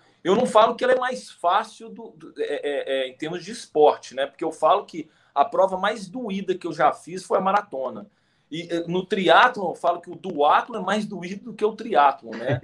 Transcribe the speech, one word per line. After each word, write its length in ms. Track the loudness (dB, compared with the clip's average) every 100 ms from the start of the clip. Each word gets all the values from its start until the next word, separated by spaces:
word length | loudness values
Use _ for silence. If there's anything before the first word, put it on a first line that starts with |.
| _ _
Eu 100 | 2
não 120 | 2 4
falo 300 | 6 4 4
que 80 | 0
ela 80 |
é 40 | 2
mais 320 | 0 -6 -12
fácil 600 | -4 0 0 0 -12 -18
do, 220 | -16 -18
do, 220 | -18 -20 -8
é, 60 | -6
é, 560 | -4 -4 -6 -2 -2
é, 60 | -4
em 80 | -6
termos 260 | -8 -8
de 80 | -10
esporte, 640 | -14 -6 6 6 6 -4 -6
né? 100 | -6
Porque 200 | -4 -8
eu 60 |
falo 320 | 0 2 2 0
que 240 | -12 -14 _ _
a 100 | 0
prova 340 | 0 2 2 2
mais 300 | -4 -4 -10
doída 480 | -10 -6 -6 -4 -6
que 100 | -6
eu 60 |
já 220 | 0 2
fiz 320 | 0 -8 -14 -2
foi 120 | 0
a 40 |
maratona. 680 | 2 0 -2 -8 -8 -10 -16 _ _ _ _
E, 200 | -12 -6
é, 160 | -6 -4
no 180 | -4 -2
triatlon, 680 | -2 4 6 6 2 -6
eu 40 | -2
falo 240 | -2 -2
que 100 | -6
o 60 | -12
duatlon 640 | -10 0 4 4 0 -6
é 40 | -2
mais 200 | -2 -4
doído 460 | -10 -10 -12 -14
do 20 |
que 120 | -4 -4
o 100 | -4
triatlon, 560 | -2 4 4 2 -8
né? 300 | -8 -4 -4